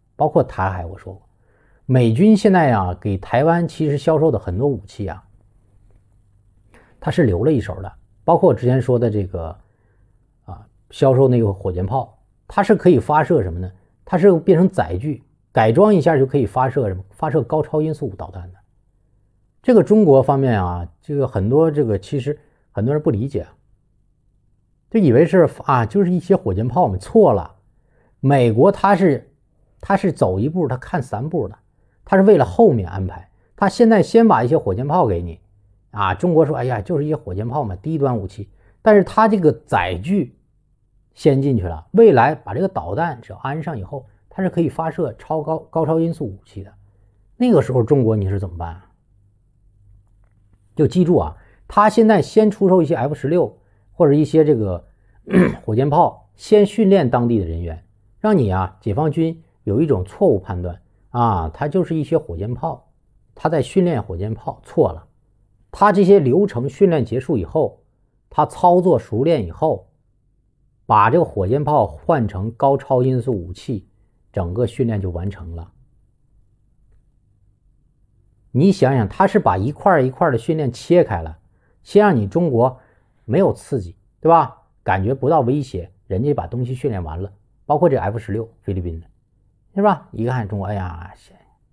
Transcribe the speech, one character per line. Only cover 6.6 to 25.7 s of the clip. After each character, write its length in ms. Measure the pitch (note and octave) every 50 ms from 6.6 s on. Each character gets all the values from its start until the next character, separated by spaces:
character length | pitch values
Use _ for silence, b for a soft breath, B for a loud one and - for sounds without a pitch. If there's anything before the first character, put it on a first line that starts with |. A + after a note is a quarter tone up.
| _ b b b b b b b
它 100 | - -
是 140 | - - D#3
留 180 | A2 F2+ - A2+
了 100 | D3+ D#3
一 80 | B2
手 200 | - - - - F#2+
的， 100 | - - - _ _ _ _ -
包 140 | - F3
括 140 | A3+ G3 E3+
我 40 | A#2
之 120 | - A#2+
前 140 | B2 B2 A#2+
说 180 | A2+ - B2 A#2
的 100 | A#2+ A2+
这 160 | G#2 G#2 F#2+
个， 300 | F#2 F#2 F2 E2 D#2+ - - _ _ _ _ _ _ _ _ _ _ _ _ _ _ _ _ _
啊， 220 | - F#2+ - - _ _ _ _ _
销 240 | - - C#3+ C3+ C3
售 140 | C3 C3+ B2+
那 100 | B2 A#2
个 140 | A2+ G#2 F#2+
火 180 | - - G2
箭 160 | F2 F2+ F#2+
炮， 320 | F#2+ A#2+ C3+ A#2 - _ _ _ _ _ _ _ _
它 120 | - - G3
是 120 | - G#3+
可 160 | - - F3+
以 80 | E3+ A#2+
发 240 | - - D3+ D#3 D3+
射 220 | - F3 C#3 G2
什 80 | F#2 E2+
么 80 | F2
呢？ 100 | F#2 F#2 - _ _ _ _ _ _
它 140 | - - E3
是 140 | F3 G3+ F3+ -
变 180 | - - F3 D#3+
成 100 | F#3 F#3
载 280 | - - - - F#2
具， 260 | F#2 B2 D3+ C3+ G#2+ _ _ _ _ _ _ -
改 180 | B2 A2 A2+
装 240 | A#2 D#3+ G3+ G#3+ G#3
一 60 | E3+
下 160 | C#3 E3+ D#3+
就 100 | C3+ C3+
可 100 | C3 -
以 100 | C#3+ A#2+
发 220 | G2+ - C3 B2+ C3+
射 200 | - D3 A#2+ G2+
什 60 | F#2
么？ 80 | F#2 - -
发 200 | _ - D#3+ D#3
射 120 | C3+ D#3+ A#2+
高 180 | - D#3+ D3+ D3+
超 180 | D3+ - D3+
音 140 | D#3 D#3 D3+
速 140 | - D3 A2+ F#2+
导 120 | - - - -
弹 100 | F#2+ F2 F2+
的。 80 | F2+ _ _ _ _ _ _ _ _ _ _ _ _ _ _ _ _ _ _ _ _ _
这 140 | - - B3
个 80 | G#3 -
中 220 | - G#3 A3 G#3
国 180 | D#3 C3+ C3+ C3
方 160 | - C#3 C3+
面 240 | C3+ B2+ A2+ G2+ F#2
啊， 260 | F2+ F2 F2 F2 - _ _ _
这 120 | - D3
个 140 | C#3+ C3+ B2+
很 180 | - G#2+ F#2+
多， 240 | A2 C3 D3+ D#3+ E3
这 140 | D3 D3 C#3
个 140 | A2+ G#2 F#2+
其 200 | - - D3 C#3
实 200 | A#2+ C#3+ D3 b b b b b b b
很 120 | b G2+ G#2
多 120 | C3 D3
人 80 | D3+ D3+
不 80 | E3+
理 180 | A#2 G2+ A#2+ C#3
解 140 | - G2+ -
啊， 120 | - _ _ _ _ _ _ _ _ _ _ _ _ _ _ _ _ _ _ _ _ _ _ _ _ _ _ _ _
就 100 | - A3+
以 140 | F#3+ C#3 A2
为 140 | B2+ E3+
是， 240 | D#3+ F#3 F#3 D#3+ C#3 - - -
啊， 200 | -